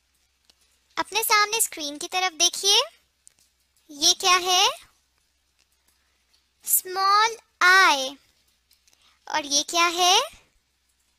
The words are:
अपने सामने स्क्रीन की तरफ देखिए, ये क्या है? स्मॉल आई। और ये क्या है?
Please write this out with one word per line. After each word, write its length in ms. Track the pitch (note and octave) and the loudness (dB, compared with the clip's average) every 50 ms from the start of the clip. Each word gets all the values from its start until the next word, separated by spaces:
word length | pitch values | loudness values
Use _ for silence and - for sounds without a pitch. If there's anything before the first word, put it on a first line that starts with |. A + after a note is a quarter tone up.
| _ _ _ _ _ _ _ _ _ _ _ _ _ _ _ _ _ _ _ | _ _ _ _ _ _ _ _ _ _ _ _ _ _ _ _ _ _ _
अपने 260 | - E4 - F#4+ G#4+ | -8 -8 -6 -6 -6
सामने 380 | A4 - A4 G#4 G#4 G#4 G#4+ A4+ | -2 0 2 2 2 0 -2 -4
स्क्रीन 380 | - - - E4+ D4+ C#4+ D4 D4 | -4 -6 -6 -10 -12 -12 -10 -12
की 100 | F4 F4 | -12 -8
तरफ 240 | - F#4 F#4 F#4 | -6 -4 -4 -4
देखिए, 500 | D#4+ D4+ E4+ F4 - - - G4 G4+ A4+ C#5 E5 - _ _ _ _ _ _ _ _ _ _ _ _ _ _ _ _ _ _ - | -2 -2 -2 -2 -2 -2 0 0 0 0 0 -4 -10 _ _ _ _ _ _ _ _ _ _ _ _ _ _ _ _ _ _ -20
ये 220 | D4+ C#4 D4+ F4 | -8 -2 0 0
क्या 240 | F4+ - F#4 F#4 F4+ | 0 0 0 0 0
है? 320 | F#4 F4 F#4 F#4 F4+ G4+ A#4+ D5+ - - _ _ _ _ _ _ _ _ _ _ _ _ _ _ _ _ _ _ _ _ _ _ _ _ _ _ _ _ _ _ _ _ _ _ _ _ | 2 0 0 0 2 2 0 -2 -6 -14 _ _ _ _ _ _ _ _ _ _ _ _ _ _ _ _ _ _ _ _ _ _ _ _ _ _ _ _ _ _ _ _ _ _ _ _
स्मॉल 720 | - - - - F#4 F4+ F#4+ F#4+ G4 G4+ G#4 A4 A#4 A4+ - _ _ _ _ | -4 -4 -4 -4 -6 -6 -2 0 2 2 2 2 0 -2 -8 _ _ _ _
आई। 540 | F4 F4+ F#4 F#4+ F#4+ E4+ D4 C4+ C4 C4+ C#4+ - _ _ _ _ _ _ _ _ _ _ _ _ _ _ _ _ _ _ _ _ _ - | 4 4 6 6 6 4 4 2 -2 -6 -10 -16 _ _ _ _ _ _ _ _ _ _ _ _ _ _ _ _ _ _ _ _ _ -8
और 180 | - D4+ D4 | -6 -6 -4
ये 160 | C#4+ C#4+ C#4+ | -2 -2 -2
क्या 240 | D4+ - E4 E4+ E4+ | -2 -2 0 0 0
है? 320 | F4 E4+ F4 F4+ F4 F#4+ A4 C#5 D#5+ - - _ _ _ _ _ _ _ _ _ _ _ _ _ _ _ | 0 0 0 2 2 2 2 0 -2 -10 -20 _ _ _ _ _ _ _ _ _ _ _ _ _ _ _